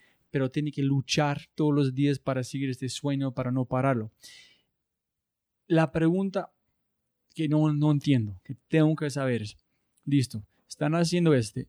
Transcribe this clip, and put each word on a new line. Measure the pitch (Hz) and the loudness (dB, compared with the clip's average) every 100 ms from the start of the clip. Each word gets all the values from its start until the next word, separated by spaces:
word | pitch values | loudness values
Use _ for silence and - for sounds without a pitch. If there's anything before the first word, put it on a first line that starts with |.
| _ _ _ | _ _ _
pero | 143 131 | -2 -2
tiene | 156 147 | -2 -6
que | 143 | -2
luchar | 139 139 - - 147 139 - | 0 0 0 0 0 -2 -10
todos | - 151 | -2 0
los | 147 135 | 2 0
días | 127 143 135 | 0 0 0
para | - 131 | -2 -4
seguir | 120 139 135 | -4 -6 -6
este | 127 127 | -6 -8
sueño, | - 143 139 135 | -6 -4 -2 -4
para | 123 127 | -4 -2
no | 127 | -2
pararlo. | 123 127 135 123 110 _ - - - _ _ _ _ _ _ _ _ _ _ _ - | -2 0 0 0 -4 _ -20 -20 -20 _ _ _ _ _ _ _ _ _ _ _ -2
La | 160 160 | 0 0
pregunta | 165 160 185 196 190 - _ _ _ _ _ _ _ _ | 0 0 2 -2 -6 -10 _ _ _ _ _ _ _ _
que | - 156 | -6 0
no, | 151 156 | 2 2
no | 147 151 | 2 2
entiendo, | 143 147 131 107 95 | 2 2 2 0 -8
que | - 127 - | -14 -16 -2
tengo | 160 156 156 | 2 4 2
que | 147 | -4
saber | 139 131 117 | -4 -2 -2
es, | 107 - _ _ _ _ | -6 -14 _ _ _ _
listo, | - 143 120 110 - _ - | 0 2 2 -4 -14 _ -18
están | - 147 | -6 -2
haciendo | 170 170 180 170 | 0 2 4 4
este, | 135 110 127 | 4 2 -8